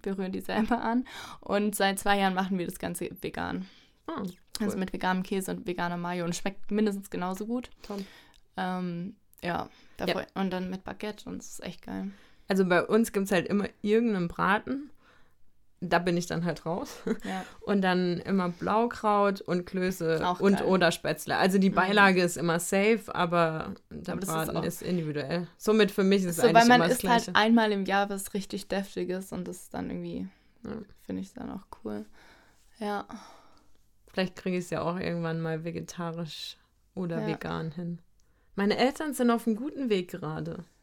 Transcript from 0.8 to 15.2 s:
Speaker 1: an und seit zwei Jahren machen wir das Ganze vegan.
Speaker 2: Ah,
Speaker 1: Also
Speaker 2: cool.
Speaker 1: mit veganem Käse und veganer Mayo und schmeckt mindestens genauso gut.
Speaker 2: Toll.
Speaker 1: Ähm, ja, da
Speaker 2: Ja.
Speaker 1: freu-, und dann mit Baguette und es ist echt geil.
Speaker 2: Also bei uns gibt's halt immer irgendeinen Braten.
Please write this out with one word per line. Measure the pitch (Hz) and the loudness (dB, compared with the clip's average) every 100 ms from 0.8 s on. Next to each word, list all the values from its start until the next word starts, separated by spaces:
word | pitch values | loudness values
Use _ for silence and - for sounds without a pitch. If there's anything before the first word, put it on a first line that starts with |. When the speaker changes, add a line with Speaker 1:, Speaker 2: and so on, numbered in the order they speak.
Speaker 1:
an | - 240 254 - - - | 2 0 -2 -12 -16 -14
und | - 202 208 202 | -2 0 0 2
seit | 196 196 | 0 2
zwei | 208 202 | 2 4
Jahren | 196 | 4
machen | 185 190 190 | 2 0 -2
wir | 170 | -2
das | - | -6
Ganze | 175 175 180 - | -8 -6 -8 -8
vegan. | - - 87 180 185 - _ _ - | -8 -6 -4 -6 -8 -16 _ _ -10
Speaker 2:
Ah, | 320 185 - _ - | -6 -8 -10 _ -6
Speaker 1:
Also | - | -4
Speaker 2:
cool. | - | -4
Speaker 1:
mit | 185 | -6
veganem | - 185 185 | -2 -2 -2
Käse | 185 196 190 | -2 -4 -4
und | 180 - | -8 -6
veganer | 180 175 175 | -6 -6 -6
Mayo | 175 180 | -6 -4
und | 170 | -4
schmeckt | 175 196 196 - | -4 -6 -6 -4
mindestens | 208 214 196 196 | 0 0 -2 -8
genauso | 180 180 190 214 | -6 -6 -6 -4
gut. | 247 240 - | -6 -8 -18
Speaker 2:
Toll. | - 202 196 - - - _ - | -12 -10 -10 -16 -20 -20 _ -8
Speaker 1:
Ähm, | 185 185 180 170 180 - _ - | -4 -4 -6 -6 -10 -14 _ -10
ja, | 175 170 - - - - | -6 -4 -6 -14 -20 -6
da | 185 | -4
Speaker 2:
Ja. | |
Speaker 1:
freu-, | - - - | -4 -4 -4
und | 190 | -4
dann | 185 185 | -4 -6
mit | 190 | -8
Baguette | - 190 214 202 - | -10 -10 -10 -12 -12
und | - | -12
es | - | -12
ist | - | -12
echt | - - - | -12 -12 -10
geil. | 190 190 - - - - | -8 -8 -12 -20 -20 -2
Speaker 2:
Also | 196 | 2
bei | 185 175 | 6 6
uns | - 220 226 | 6 4 4
gibt's | 202 196 | 0 2
halt | 185 - | 0 2
immer | 202 196 _ | 0 0 _
irgendeinen | 208 220 240 196 170 | 2 4 4 0 -2
Braten. | - 170 214 240 269 285 - _ - | 0 2 2 0 -6 -8 -18 _ -20